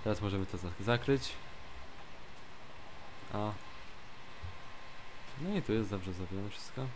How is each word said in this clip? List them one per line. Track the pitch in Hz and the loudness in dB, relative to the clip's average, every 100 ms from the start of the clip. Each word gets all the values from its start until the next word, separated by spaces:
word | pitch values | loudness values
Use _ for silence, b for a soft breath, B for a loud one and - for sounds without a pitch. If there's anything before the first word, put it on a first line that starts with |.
Teraz | - 98 | 2 2
możemy | 104 98 90 | 4 2 2
to | 92 | 0
za-, | 87 85 | -2 0
zakryć. | 101 120 123 139 - - - - - - - - - - - - - - - - - - - - - | 4 4 6 4 4 -4 -4 -4 -4 -4 -4 -4 -6 -6 -6 -6 -6 -6 -6 -6 -4 -4 -4 -4 -2
O. | 107 107 101 - - - - - - - - - - - - - - - - - 131 | 2 2 0 -4 -4 -4 -4 -4 -6 -4 -4 -4 -4 -4 -4 -4 -4 -4 -4 -4 0
No | 165 202 | 2 4
i | |
tu | - | 6
jest | 110 104 | 4 6
dobrze | 101 95 | 2 0
zrobione | 90 92 95 101 | 0 0 0 -2
wszystko. | - - - 131 | -2 -4 -2 -2